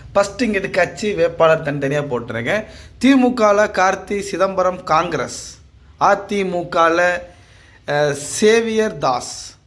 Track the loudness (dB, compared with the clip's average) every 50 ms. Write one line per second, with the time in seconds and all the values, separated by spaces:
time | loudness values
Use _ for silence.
0 | -10 -2 0 0 0 0 0 -4 -2 -2 -2 -2 -4 -2 0 0 0 0 -2 -4
1 | -4 -4 0 0 0 0 2 4 4 4 4 2 0 -4 -4 -4 -2 -2 -2 -2
2 | -2 -4 -4 -6 -6 -6 -8 -6 -4 -2 -4 -4 -4 -8 -14 -20 -20 -20 -6 0
3 | 4 4 6 6 4 2 2 4 4 4 6 4 2 2 2 2 2 2 2 -2
4 | -4 -6 -6 -6 -6 -4 -2 0 0 0 2 0 0 0 -2 -4 -2 0 2 2
5 | 2 0 -2 -4 -4 -6 -8 -12 -14 -16 -18 -20 -20 _ _ -20 -20 -14 -4 0
6 | 2 2 2 2 -2 -4 -4 -4 -2 -2 -4 -6 -6 -2 0 2 2 4 4 2
7 | 2 2 0 -2 -6 -12 -20 -20 -20 -20 -20 -20 -20 -20 -20 _ _ -4 0 0
8 | 0 0 -2 -4 -8 -10 -4 0 2 4 4 4 2 0 0 0 -2 -2 -2 -2
9 | -2 -2 -2 -2 -4 -8 -14 -14 -16 -18 -20 _ _